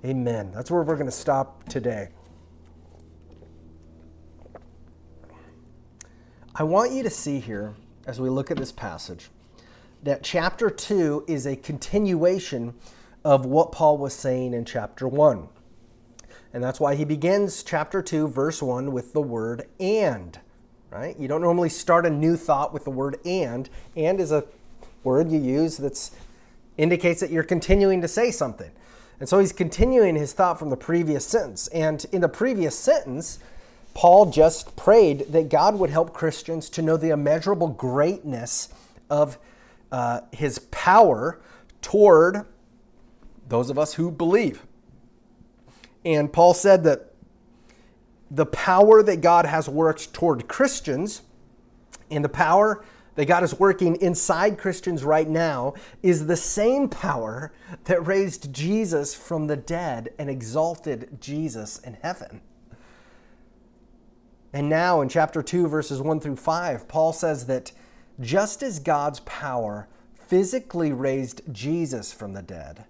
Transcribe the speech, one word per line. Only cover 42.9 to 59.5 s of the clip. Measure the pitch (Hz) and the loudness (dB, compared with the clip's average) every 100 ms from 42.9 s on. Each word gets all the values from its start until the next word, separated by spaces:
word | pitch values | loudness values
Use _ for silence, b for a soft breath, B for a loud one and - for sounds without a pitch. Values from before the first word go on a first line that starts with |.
| _ - _ - - - | _ -20 _ -20 -20 -4
those | 117 127 | -2 0
of | 139 | -2
us | 151 | -2
who | - 170 | -2 -4
believe. | 151 165 202 185 - - _ _ - _ _ _ _ - _ _ b b b | 0 2 2 2 -4 -20 _ _ -20 _ _ _ _ -20 _ _ b b b
And | 170 151 147 | 0 0 2
Paul | 170 175 | 6 6
said | 170 196 185 | 6 6 6
that | 160 139 - _ - _ _ _ _ b b b _ _ - | 6 2 -4 _ -20 _ _ _ _ b b b _ _ -8
the | 139 156 | -2 -2
power | - - 185 208 220 | 0 2 8 10 10
that | 208 170 | 8 4
God | 170 170 160 | 6 6 4
has | 160 147 | 0 -2
worked | 143 160 156 - | 0 0 0 -10
toward | - 170 131 - | -2 0 0 -6
Christians | - 269 - - 135 208 - - _ _ _ _ _ _ - - | -2 0 0 -6 -4 -6 -8 -16 _ _ _ _ _ _ -20 -8
and | 151 | -4
the | 147 | -4
power | - 160 185 214 208 B B B - | 0 4 4 4 0 B B B -4
that | 147 | 2
God | 175 - | 2 2
is | - | 2
working | 196 185 175 170 | 2 4 2 2
inside | 185 165 - 165 202 202 | 0 0 -2 2 0 0
Christians | 196 175 185 165 139 | -6 -6 -6 -4 2
right | 156 156 | 2 2
now | 160 165 135 127 147 B B | 0 0 -2 -6 -8 B B
is | 185 165 151 | 0 2 0
the | 170 | -2
same | - - 220 269 269 | -2 0 0 2 -2
power | - 190 135 110 117 151 B B 165 - | -4 -4 -4 -6 -8 -12 B B -16 -2
that | 180 165 | -2 2
raised | 196 196 - 143 | 0 -2 -6 -12
Jesus | 131 160 214 208 160 143 - | -8 -2 -2 0 -2 -4 -10
from | - 165 | -8 -6
the | 151 | -4